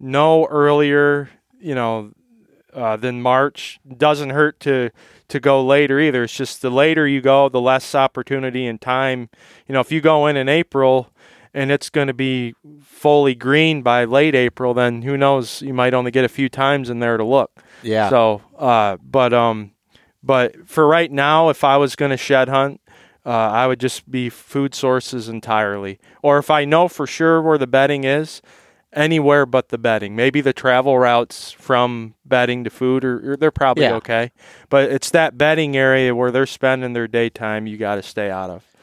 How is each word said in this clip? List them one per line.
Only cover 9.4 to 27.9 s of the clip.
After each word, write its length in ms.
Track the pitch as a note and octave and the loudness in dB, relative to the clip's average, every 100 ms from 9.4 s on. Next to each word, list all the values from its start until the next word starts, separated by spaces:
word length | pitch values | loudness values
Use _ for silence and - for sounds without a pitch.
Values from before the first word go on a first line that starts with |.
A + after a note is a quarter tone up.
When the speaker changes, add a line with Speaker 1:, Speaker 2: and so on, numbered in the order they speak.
| - - - | -20 -20 -6
Speaker 1:
You 40 | |
know, 60 | C3+ | -4
if 120 | B2 | -2
you 80 | D#3 | 0
go 260 | D3+ D3+ D3 | 2 4 2
in 100 | C#3+ | 0
in 120 | C3+ | 0
April 600 | D#3 E3+ C#3 C3 C3 B2 _ _ _ _ C#3 | 0 0 0 2 2 -2 _ _ _ _ -6
and 140 | C3+ | -2
it's 180 | C#3+ - | -2 -2
gonna 240 | D3+ C#3 | -4 -2
be 400 | B2 C3 B2+ A#2+ - D3 D3+ | -4 -4 -4 -6 -12 -20 -20
fully 540 | _ - D3+ D3 C#3 B2 | _ -2 4 4 4 0
green 460 | B2 D3+ D#3+ D3+ | 0 2 2 2
by 220 | B2 B2 | 2 2
late 300 | A#2 C3+ D#3 | 2 2 2
April, 400 | C3+ A#2+ - B2+ | 2 0 -2 -2
then 280 | A#2+ B2 A#2 | 0 0 -2
who 140 | B2 C#3 | -6 0
knows? 460 | C#3 C3+ A2+ - | 2 0 -2 -10
You 100 | C3+ | -8
might 220 | B2+ B2 | -2 0
only 160 | B2+ B2 | 0 0
get 140 | B2+ | -2
a 40 | B2+ | -2
few 200 | - C3+ | -2 -6
times 420 | - C3+ C#3+ A#2+ | -2 -2 -2 -4
in 80 | A#2+ | -4
there 180 | A#2+ A2+ | -2 -2
to 60 | |
look. 400 | A2 C3+ A2 _ _ - | 0 0 0 _ _ -14
Speaker 2:
Yeah. 260 | F#2+ A2 F#3 | -4 -2 2
Speaker 1:
So, 320 | B2 A2+ G#2 _ - | 2 2 0 _ -4
uh, 380 | C3 A#2 G#2 F#2 | 0 2 0 -4
but, 320 | - C3+ B2 | -4 0 2
um, 380 | A#2+ A#2 A2 G2+ _ _ _ _ _ | 2 0 -2 -10 _ _ _ _ _
but 420 | C3+ C3 B2 - - | -2 0 0 -6 -6
for 200 | D#3+ D3+ | 2 4
right 240 | E3+ D#3+ | 4 0
now, 380 | C#3 C#3+ D#3 E3 | -2 2 2 2
if 120 | - | 2
I 140 | C#3 C#3 | 2 2
was 180 | C#3 | 0
gonna 220 | - C#3 C3 | -2 -4 -4
shed 320 | - C3+ B2+ | 0 0 2
hunt, 320 | C3+ C#3 C#3+ _ - _ _ | 0 -2 -6 _ -20 _ _
uh, 40 | - | -6
I 380 | A#2 A2 A2 C3 | -2 0 0 0
would 100 | B2 | -2
just 320 | B2 - - | -4 -8 -8
be 180 | C3 A#2+ | -6 -6
food 440 | - - C#3 C#3 | -10 -10 -6 -6
sources 540 | - C3+ B2+ - B2+ A2 | -4 -2 -2 -4 -10 -10
entirely. 720 | A2+ A#2+ A2 G#2 G2+ G2 G2 _ - | -12 -4 -2 -2 -4 -10 -14 _ -4
Or 140 | C#3+ C#3+ | 2 2
if 120 | C#3+ | 2
I 140 | D3+ | 0
know 240 | C#3+ D#3+ F3 | 2 2 2
for 180 | - C#3+ | -2 -8
sure 340 | - E3 E3 | 0 2 2
where 160 | D#3+ D3+ | 2 0
the 120 | B2 | 2
bedding 340 | C3+ C#3 | 2 2